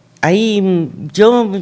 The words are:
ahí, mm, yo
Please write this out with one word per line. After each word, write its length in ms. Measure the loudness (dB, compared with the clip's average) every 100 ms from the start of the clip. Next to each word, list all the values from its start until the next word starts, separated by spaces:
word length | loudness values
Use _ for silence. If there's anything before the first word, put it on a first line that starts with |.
| _ _
ahí, 400 | -2 0 0 0
mm, 460 | 0 -2 -4 -10 -10
yo 380 | 2 4 4 0 -6